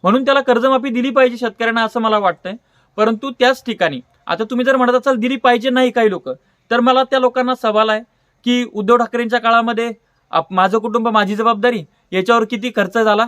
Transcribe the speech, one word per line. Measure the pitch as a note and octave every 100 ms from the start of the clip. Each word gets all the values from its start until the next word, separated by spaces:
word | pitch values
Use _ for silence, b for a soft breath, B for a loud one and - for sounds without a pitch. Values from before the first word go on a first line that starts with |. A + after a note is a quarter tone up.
म्हणून | F3+ A#3+
त्याला | C4+ C#4
कर्जमाफी | C4+ A#3 B3+ C4 C4+
दिली | A#3+ B3+
पाहिजे | B3+ B3+ A#3
शेतकऱ्यांना, | A#3+ G3+ A#3 A#3
असं | A3+ A#3+
मला | A3 G#3+
वाटतंय. | G3 F3 F3+ A3 _ _ _ -
परंतु | A3 A3 C#4
त्याच | B3+ B3 C4 -
ठिकाणी | A3 E3+ C3+ - _ -
आता | F3
तुम्ही | A3 B3 B3+
जर | C4
म्हणत | B3
असाल, | B3 C4+ B3+
दिली | A#3+ C4+
पाहिजे | B3+ A#3+ B3
नाही | B3+ B3+
काही | A#3+ A3+
लोक, | F#3 - C3 _ _ _
तर | A#3
मला | B3+ B3+
त्या | C4 C4
लोकांना | B3+ B3+ B3
सवाल | B3+ A3+ G#3+ A3
आहे | G#3+ A#3 _ _ _
की, | - B3 B3
उद्धव | G#3 G3+ A#3+
ठाकरेंच्या | A#3 A#3+ A#3+ A#3+
काळामध्ये | A#3 A#3 A3+ A3+ A#3 A3+ _ _ _
आप-, | - D#3+
माझं | F#3 F#3+ A3
कुटुंब | A3 A3 A3+
माझी | A3 G3 G#3
जबाबदारी | A3+ G#3+ A#3+ A#3 D#3 _ _
याच्यावर | F3+ F#3+ A#3
किती | A3+ A#3 B3 A3
खर्च | F#3+ A3+
झाला | A3 G#3